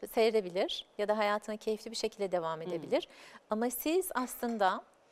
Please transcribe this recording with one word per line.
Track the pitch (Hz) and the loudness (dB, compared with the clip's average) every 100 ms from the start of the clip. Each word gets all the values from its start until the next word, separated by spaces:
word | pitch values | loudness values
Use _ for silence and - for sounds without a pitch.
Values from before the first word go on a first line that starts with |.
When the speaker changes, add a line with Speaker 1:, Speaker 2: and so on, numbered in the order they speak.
| - | -4
Speaker 1:
seyredebilir | - 226 220 185 175 330 - - - | 4 4 4 0 0 0 -2 -10 -4
ya | 208 | 0
da | 214 | 2
hayatına | 208 208 - 214 | 4 2 -2 -6
keyifli | - 214 233 | -4 -4 -4
bir | 226 | -4
şekilde | 220 214 196 | -4 -2 0
devam | 180 165 160 | 0 0 -4
Speaker 2:
Hı. | |
Speaker 1:
edebilir. | 165 170 139 262 - - - - _ | -4 -6 0 0 -2 -14 -20 -20 _
Ama | 214 240 | 0 0
siz | - 302 339 370 | -2 0 2 0
aslında, | - 254 - 240 233 190 190 - _ _ | -2 -4 -4 -4 2 2 2 -6 _ _